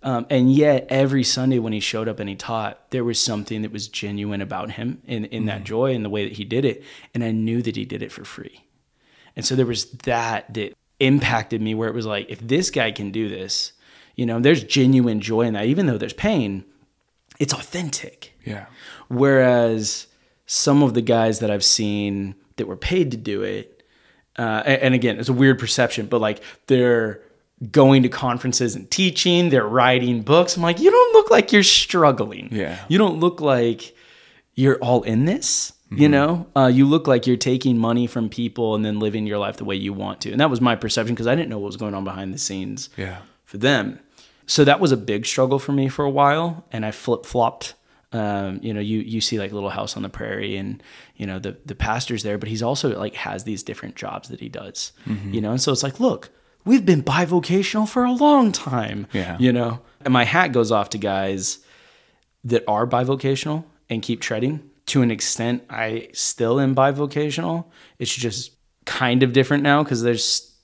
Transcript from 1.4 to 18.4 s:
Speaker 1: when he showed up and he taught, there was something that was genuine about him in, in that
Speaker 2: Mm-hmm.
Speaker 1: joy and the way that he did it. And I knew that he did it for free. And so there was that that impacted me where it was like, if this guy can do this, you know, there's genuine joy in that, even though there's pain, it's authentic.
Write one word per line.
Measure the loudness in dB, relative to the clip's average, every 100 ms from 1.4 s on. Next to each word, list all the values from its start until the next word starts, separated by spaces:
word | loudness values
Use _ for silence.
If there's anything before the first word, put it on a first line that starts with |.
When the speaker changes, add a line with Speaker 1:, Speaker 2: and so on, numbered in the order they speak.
| 0 0
Speaker 1:
when | 0
he | -4
showed | -4 -4 -6
up | -6
and | -10
he | -10
taught, | -8 -6 -6 -10 _
there | -4
was | -2 -2
something | -2 -2 -6 -6
that | -6
was | -8 -10
genuine | -10 -8 -6 -6 -6
about | -6 -8 -8
him | -8 -8 -8 -8
in, | -8 -8
in | -6 -6
that | -6
Speaker 2:
Mm-hmm. | -6
Speaker 1:
joy | -2 0 0
and | -4
the |
way | -4 -6
that | -8
he |
did | -6 0 0
it. | -2 -12 -20 -12 -6
And |
I | -4
knew | -2 -2 -2
that | -4 -6
he | -8
did | -10
it | -12
for | -14 -18
free. | -16 -18 _ _ _ _ _ _ _ _ -8
And | -2
so | 0
there | 0
was | 0 -8 -8
that | -4 -2 -2 -4 -6
that | -8 -8 -10 _ _
impacted | 4 4 2 -2 -2 -4
me | -4
where | -4 -4
it | -4
was | -6
like, | -6 -8
if | -14
this | -2 -2 0
guy | -2 -2
can | -4 -8
do | -4 -6
this, | -6 -8 -6 -6 _ _ -20 _ -6
you | -4
know, | 2
there's | 4 4
genuine | 2 2 6 6 4 0
joy | -2 0
in | 0
that, | 0 0
even | 0 0
though | 0
there's | -4
pain, | -4 -2 0 -2 -4 -10 _ _ _ _ _ _ -6
it's | -4
authentic. | -4 -6 -8 -6 -8 -10 -18 -20 _